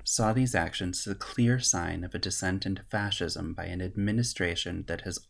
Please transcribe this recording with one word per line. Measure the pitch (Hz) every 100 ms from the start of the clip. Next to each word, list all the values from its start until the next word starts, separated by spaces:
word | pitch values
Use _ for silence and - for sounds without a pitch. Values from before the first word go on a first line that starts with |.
saw | - - 110
these | 110 127
actions | 92 82 - 92 90 -
as |
a | 98
clear | - - 120 127
sign | - 90 85 85
of | 87
a | 85
descent | - - 95 95 98
into | 95
fascism | - 107 101 - 85 85 85
by | 82
an | 87 90
administration | 90 101 101 110 120 - 87 85 - 87 90
that | 85
has | - 90 -